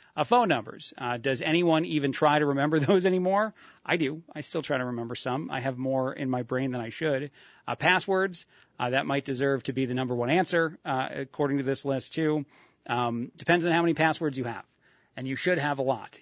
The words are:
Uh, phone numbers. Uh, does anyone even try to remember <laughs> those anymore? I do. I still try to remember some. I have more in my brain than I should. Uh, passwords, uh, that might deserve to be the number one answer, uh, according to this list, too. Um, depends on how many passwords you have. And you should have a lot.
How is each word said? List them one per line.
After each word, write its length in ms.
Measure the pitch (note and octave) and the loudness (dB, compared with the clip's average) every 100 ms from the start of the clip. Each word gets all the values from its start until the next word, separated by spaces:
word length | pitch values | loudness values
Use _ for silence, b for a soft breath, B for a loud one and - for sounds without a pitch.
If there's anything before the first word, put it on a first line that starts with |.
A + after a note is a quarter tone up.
| b - | b -4
Uh, 80 | |
phone 240 | D#3 A#3+ A3+ | 2 4 4
numbers. 460 | C3+ G2+ - - - | 2 -2 -12 -14 -8
Uh, 200 | B2 A#2+ | -4 -2
does 240 | C3+ C3 | -2 0
anyone 420 | D#3 E3 F3 D#3+ | 2 2 4 2
even 280 | F3 D3+ C#3 | 2 0 0
try 260 | C3 D3+ D3+ | 2 4 4
to 80 | D3 | 4
remember 320 | C#3 D3 D#3 | 2 2 2
<laughs> 60 | C#3+ | 4
those 180 | G3 F#3 | 4 4
anymore? 480 | F#3 F3+ G3 A3 B B B | 2 2 2 0 B B B
I 120 | - E3+ | -4 0
do. 260 | C#3 D#3 - | 0 -4 -10
I 60 | D3+ | -12
still 220 | C#3+ E3 | -6 -6
try 160 | D3 C#3 | -2 -2
to 60 | B2 | -2
remember 280 | A#2+ A#2 | -4 -6
some. 360 | B2 C3 C3 E3+ | -6 -4 -4 -4
I 100 | C#3 | -4
have 160 | C3 B2+ | -4 -4
more 360 | C3 C3 C3 | -2 0 -2
in 180 | - C3 | -4 -2
my 120 | B2+ | -2
brain 300 | A#2+ B2+ C3+ | -2 -2 -2
than 80 | B2 | -4
I 80 | A2+ | -8
should. 420 | - D#3+ C3+ C#3+ B B B - | -4 -2 -2 -4 B B B -8
Uh, 100 | B2 | 0
passwords, 680 | E3 F#3 F3+ F#3+ F#3+ F3 - b b - | 4 4 2 0 0 -4 -14 b b -6
uh, 120 | B2 | 0
that 160 | C3 D3 | 0 0
might 180 | C#3 | -2
deserve 400 | C#3 B2+ C#3 C3+ | -2 -2 0 0
to 80 | B2+ | -2
be 140 | B2+ C3 | -2 -2
the 80 | |
number 200 | B2 C3 | -2 -2
one 160 | A#2+ A#2+ | -2 2
answer, 480 | E3 F3 F3 D#3+ E3+ | 2 2 0 0 -4
uh, 240 | D3 C3 C3 | -4 -4 -4
according 480 | - C3+ - C#3+ C#3 | -6 -8 -2 0 0
to 60 | |
this 200 | C3 C3+ | 0 -2
list, 300 | C#3 C3+ - | -2 -4 -4
too. 300 | - D#3 D3+ C#3 b b b - | -2 0 0 -4 b b b -4
Um, 460 | A#2+ A#2+ A#2 C3 - | -2 0 -2 -6 -4
depends 300 | - F3 E3+ | 0 2 4
on 60 | |
how 100 | E3+ | 2
many 120 | E3+ | 2
passwords 440 | D#3 D#3+ D3+ D#3 C3 | 4 2 2 -2 -4
you 60 | |
have. 200 | B2 G2+ - _ b b b - | -6 -6 -12 _ b b b -10
And 100 | C3 | -6
you 100 | C3 | -2
should 220 | F3+ F3 | 0 2
have 200 | D3 C#3 | 0 0
a 40 | |
lot. 360 | C3+ A#2+ G2+ - | 0 -2 -6 -18